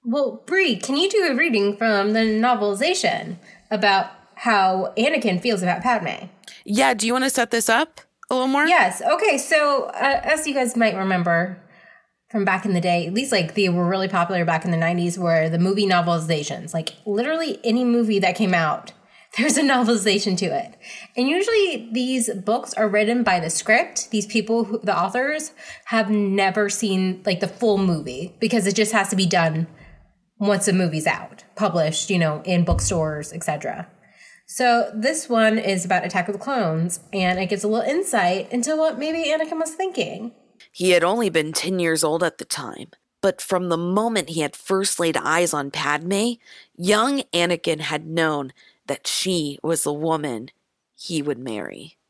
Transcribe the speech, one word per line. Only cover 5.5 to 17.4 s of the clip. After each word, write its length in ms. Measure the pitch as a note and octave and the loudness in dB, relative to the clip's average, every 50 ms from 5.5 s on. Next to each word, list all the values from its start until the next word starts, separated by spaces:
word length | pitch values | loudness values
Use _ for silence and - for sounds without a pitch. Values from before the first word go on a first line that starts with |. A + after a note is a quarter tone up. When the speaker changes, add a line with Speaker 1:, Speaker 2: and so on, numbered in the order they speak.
| A3 F#3 | 0 0
Speaker 1:
about 200 | F3+ F3+ E3+ F3 | 0 0 0 0
Padme? 440 | - B3+ A#3+ G#3 E3+ C#3 - - - F3+ - _ - - - - _ | 0 0 0 0 -2 -6 -8 -8 -12 -18 -20 _ -20 -20 -20 -18 _
Speaker 2:
Yeah, 300 | - G#3 A3+ C4+ C4 B3+ | -2 2 2 4 2 2
do 100 | G3+ G#3+ | 0 0
you 80 | A3+ A#3+ | 0 0
wanna 160 | C4 B3+ C4+ | 0 0 0
set 220 | - C4 A#3 - | 2 0 0 0
this 180 | - A#3 A3 - | 0 0 2 4
up 320 | A3 A#3 D#4+ D#4+ _ - - _ _ _ - - | 4 2 2 -2 _ -20 -20 _ _ _ -6 -4
a 20 | B3+ | -2
little 140 | B3+ B3+ | 0 0
more? 180 | C4 C4+ C#4+ D4+ | 2 2 2 4
Speaker 1:
Yes. 380 | E4 F4+ E4 G3+ F3+ F#3 - - | 4 4 4 4 2 0 -2 0
Okay, 340 | B3 D4+ - G#4+ G#4 C#4+ | 0 0 2 2 2 2
so, 460 | C4+ - - E4 D4+ D4 D4 - C4 - | 0 0 2 2 4 4 4 2 0 -2
uh, 360 | - - - B3+ C#4 C#4 - - | -4 -4 0 0 2 2 0 0
as 240 | - D#4 D#4 D#4 | 0 0 0 0
you 60 | D4+ C4+ | -2 0
guys 200 | C#4 B3+ A#3 - | 0 0 0 2
might 200 | A#3 A3+ G#3+ F#3+ | 2 2 2 2
remember 680 | F#3+ F#3+ F#3+ F#3 F3+ E3+ F3 E3+ E3 F3 F#3 F#3 - - _ - - - - - - _ _ _ _ _ _ | 0 -2 0 0 0 2 2 2 2 0 -2 -6 -14 -18 _ -20 -20 -20 -20 -20 -20 _ _ _ _ _ _
from 120 | - G#3+ G3 | -4 0 0
back 220 | G3 F#3+ F#3 - | 2 0 0 0
in 80 | G#3 F#3 | 0 0
the 80 | F3 | 2
day, 240 | E3+ F3+ F3 F3 E3 | 2 2 0 0 0
at 80 | E3+ F#3+ | -2 -2
least, 180 | A3+ C4+ C4+ | -4 -2 0
like, 220 | A#3 F#3+ E3+ D#3+ - | 0 0 0 0 0
they 160 | G#3 G3 F#3 | 0 2 2
were 180 | E3+ F3 F3 | 2 2 2
really 200 | E3+ F#3+ F#3+ F#3+ | 0 0 0 -2
popular 360 | F#3+ G3 F3 F3 F3+ F#3+ F3 E3+ | 0 0 0 0 0 0 0 0
back 220 | E3 E3 D#3+ - | 0 0 0 0
in 60 | F3+ | -2
the 60 | E3+ | 0
nineties, 400 | E3 E3 E3+ F3 F3 F3 F3 E3+ | 0 0 0 0 0 -2 -2 -2
were 300 | F#3 F3 E3+ E3 D#3+ D#3+ | -2 0 2 2 2 2
the 120 | E3 E3 E3+ | 2 2 2
movie 260 | F3 F#3+ G3 G#3 G3+ | 2 2 2 2 2
novelizations. 880 | F#3+ F#3 F3 E3+ E3+ E3+ E3 D#3+ D#3+ E3 D3 D3 - - - - E3 - | 2 2 2 2 2 0 0 0 -2 -2 -2 -2 -6 -8 -10 -10 -8 -6
Like, 220 | E3 D#3+ - - - _ | -6 -6 -6 -12 -10 _
literally 540 | G#3+ G3 G#3 A#3+ D4 D#4+ D#4+ | -4 -2 -2 0 -2 -2 -2